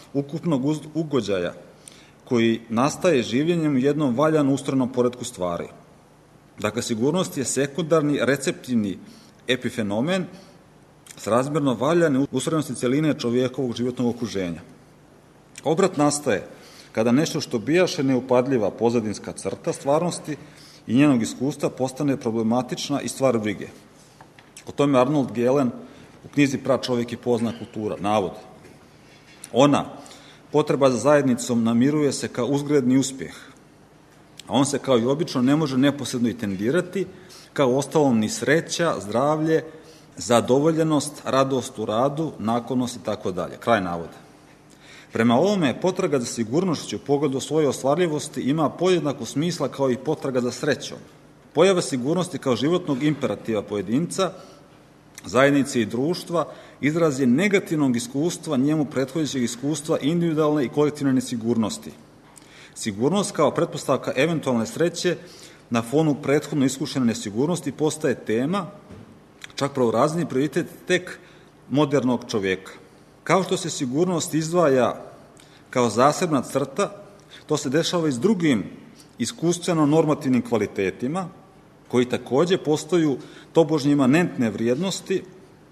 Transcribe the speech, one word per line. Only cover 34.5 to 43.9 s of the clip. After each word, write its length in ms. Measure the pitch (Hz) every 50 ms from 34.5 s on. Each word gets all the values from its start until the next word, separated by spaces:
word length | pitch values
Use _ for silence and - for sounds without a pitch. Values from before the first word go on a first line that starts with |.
| 101
on 120 | 127 139
se 140 | 131 - 123
kao 200 | - 135 127 113
i 60 | 113
obično 360 | 127 143 151 170 160 - 131
ne 140 | 123 135 147
može 220 | 156 160 135 135
neposredno 520 | 127 139 143 139 143 120 - - 123 120 117
i 80 | 98
tendirati, 720 | - 110 101 95 92 101 120 147 180 175 175 - 202 180 180 - - - - - - - - -
kao 160 | 156 143 123
uostalom 500 | 123 139 135 - - 160 147 135 120 110
ni 100 | 107 107
sreća, 640 | - - 117 127 147 165 - - - - 170 160 - -
zdravlje, 640 | 95 101 104 117 139 147 156 156 156 160 160 147 - - - - - - - - - - -
zadovoljenost, 1040 | - - 113 120 117 - 117 123 139 147 165 160 156 160 160 151 143 139 - - - -
radost 540 | - 127 131 139 135 135 123 113 - - 107
u 60 | 110
radu, 460 | 110 107 113 131 143 147 156 160 139 - -
naklonost 560 | 101 110 117 123 117 - 135 123 123 117 -
i 80 | 92 -
tako 260 | 110 104 - - 101
dalje.” 260 | 90 90 82 69 - -
Kraj 220 | - 123 117 104
navoda. 360 | 92 87